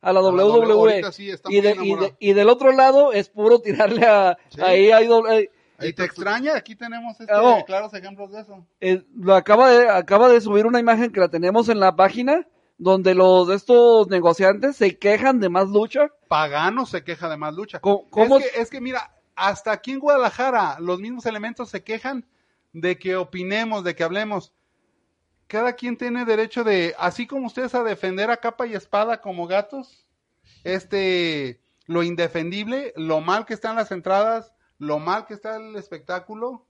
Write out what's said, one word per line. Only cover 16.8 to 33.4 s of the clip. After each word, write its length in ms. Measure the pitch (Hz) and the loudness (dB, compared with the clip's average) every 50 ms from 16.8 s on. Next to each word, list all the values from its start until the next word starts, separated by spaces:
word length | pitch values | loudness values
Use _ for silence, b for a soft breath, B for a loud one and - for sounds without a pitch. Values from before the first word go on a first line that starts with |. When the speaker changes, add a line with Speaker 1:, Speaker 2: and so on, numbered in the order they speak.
| 262 | -8
Speaker 3:
se 200 | - - 180 143 | -8 -8 -12 -10
queja 240 | - 170 - 175 165 | -10 -12 -10 -10 -10
de 80 | 156 151 | -10 -8
Más 160 | 151 151 151 | -10 -12 -10
Lucha. 260 | 170 208 208 - 160 | -12 -14 -14 -16 -8
Speaker 1:
Co-, 260 | - 196 202 202 - _ | -2 -2 -2 -2 -4 _
¿cómo? 300 | - 214 220 240 269 269 | 0 0 2 4 4 2
Speaker 3:
Es 120 | 269 247 | 2 0
que, 100 | - 226 | -6 -6
es 80 | 233 226 | -8 -8
que 120 | - 277 | -10 -12
mira, 340 | 240 254 254 247 - - _ _ _ _ _ - | -12 -10 -10 -10 -10 -12 _ _ _ _ _ -4
hasta 340 | 185 196 202 196 - 226 | -4 -4 -4 -4 -6 -8
aquí 200 | 214 208 _ 254 | -8 -8 _ -12
en 80 | 269 269 | -12 -6
Guadalajara, 760 | 269 294 285 277 247 220 - - 254 262 254 233 196 160 139 143 | 0 0 0 2 0 -2 -2 -4 -4 -2 -2 -2 -2 -2 -4 -8
los 180 | 170 175 180 180 | -6 -8 -6 -8
mismos 260 | 196 226 247 247 226 | -8 -14 -14 -10 -10
elementos 440 | 240 220 214 208 226 233 _ 247 208 | -8 -8 -8 -10 -12 -12 _ -16 -14
se 120 | - 190 | -14 -16
quejan 440 | _ - 220 220 - 254 277 254 233 _ _ _ _ _ _ _ _ _ _ | _ -10 -12 -10 -10 -10 -10 -10 -14 _ _ _ _ _ _ _ _ _ _
de 240 | 165 160 180 180 175 | -6 -6 -6 -6 -4
que 160 | - 185 185 | -6 -6 -6
opinemos, 680 | 185 180 180 - 180 180 185 196 220 226 226 214 208 180 | -6 -6 -8 -10 -12 -8 -6 -6 -6 -6 -6 -6 -6 -6
de 100 | 175 165 | -8 -6
que 80 | _ 170 | _ -6
hablemos. 480 | 165 175 202 220 214 208 185 - _ _ _ _ _ _ _ _ _ _ _ _ _ _ _ _ _ _ _ _ _ | -6 -4 -6 -8 -6 -8 -10 -10 _ _ _ _ _ _ _ _ _ _ _ _ _ _ _ _ _ _ _ _ _
Cada 260 | - 214 233 247 240 | -8 -4 -4 -4 -6
quien 220 | 240 247 247 240 226 | -6 -10 -10 -10 -8
tiene 280 | 247 240 240 247 247 | -8 -8 -8 -8 -4
derecho 400 | 226 220 214 220 220 - 247 233 | -2 -2 -2 -2 -4 -6 -6 -4
de, 280 | 220 208 185 170 170 165 - | -2 -2 -2 -2 -4 -6 -6
así 260 | 175 180 - - 240 | -6 -6 -6 -6 -14
como 220 | 254 277 269 262 226 | -10 -10 -10 -10 -10
ustedes 260 | - - 254 247 - | -10 -10 -10 -6 -6
a 100 | 247 233 | -6 -4
defender 460 | 226 202 - - 190 185 190 208 226 | -4 -6 -6 -8 -8 -6 -6 -4 -4
a 60 | 240 233 | -4 -4
capa 300 | 233 233 233 _ 254 240 | -6 -10 -8 _ -10 -10
y 60 | 220 | -10
espada 480 | 190 - _ - 202 214 226 233 220 | -12 -12 _ -4 -4 -2 -2 -4 -8
como 260 | _ 202 185 175 170 170 | _ -14 -12 -12 -8 -4
gatos, 580 | 185 196 202 202 - 277 254 _ _ _ _ _ _ _ _ _ _ _ _ _ _ _ _ | -4 -4 -4 -6 -12 -18 -18 _ _ _ _ _ _ _ _ _ _ _ _ _ _ _ _
este, 960 | 170 185 190 185 _ - 196 196 190 185 180 175 165 160 147 139 127 120 _ _ _ _ _ _ _ | -8 -8 -8 -8 _ -6 -4 -4 -2 -2 -2 -2 -4 -4 -6 -8 -10 -12 _ _ _ _ _ _ _
lo 160 | 165 170 170 | -4 -4 -4
indefendible, 880 | 170 175 170 170 165 165 170 160 170 180 202 214 214 247 269 285 240 - - | -4 -4 -4 -6 -6 -4 -8 -8 -8 -8 -10 -10 -8 -8 -8 -10 -10 -12 -12
lo 240 | 160 160 160 156 | -6 -4 -4 -4
mal 240 | 156 165 185 214 | -2 -2 -4 -4